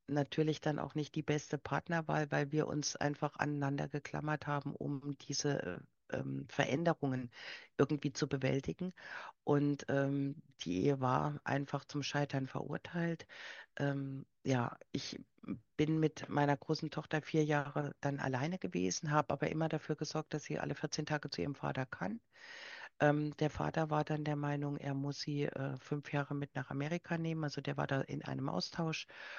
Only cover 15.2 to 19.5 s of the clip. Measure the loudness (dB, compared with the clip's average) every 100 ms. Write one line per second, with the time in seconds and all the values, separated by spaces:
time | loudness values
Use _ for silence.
15.2 | -12 _ -6 -6 -4 2 4 6 4 2
16.2 | -2 4 4 4 0 -2 -2 -4 -2 -2
17.2 | 2 2 4 2 0 -2 -2 -2 -2 0
18.2 | 0 0 0 -2 -2 0 0 0 2 2
19.2 | 4 2 0